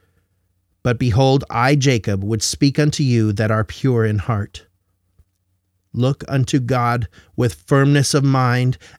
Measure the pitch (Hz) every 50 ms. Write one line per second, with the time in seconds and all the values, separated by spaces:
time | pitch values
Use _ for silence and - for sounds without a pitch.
0 | _ _ _ _ _ _ _ _ _ _ _ _ _ _ _ _ - 127 120 107
1 | - 123 101 110 135 135 131 139 131 - - 117 120 135 147 147 127 139 131 117
2 | 98 - 101 95 98 101 113 107 - - - - - 139 135 - 147 151 147 -
3 | 151 131 120 117 110 107 107 101 113 107 110 110 107 - - - - 135 127 117
4 | 110 110 104 104 92 - 120 104 101 - - - - _ _ _ _ _ _ _
5 | _ _ _ _ _ _ _ _ _ _ _ _ _ _ _ _ _ _ - 113
6 | 120 131 143 - - - - 139 131 - - 147 127 117 131 127 120 120 120 120
7 | 120 - _ - - _ _ - 123 120 - - _ - 147 139 139 139 143 143
8 | 135 - - 151 135 139 135 131 127 123 120 123 127 127 131 - - - -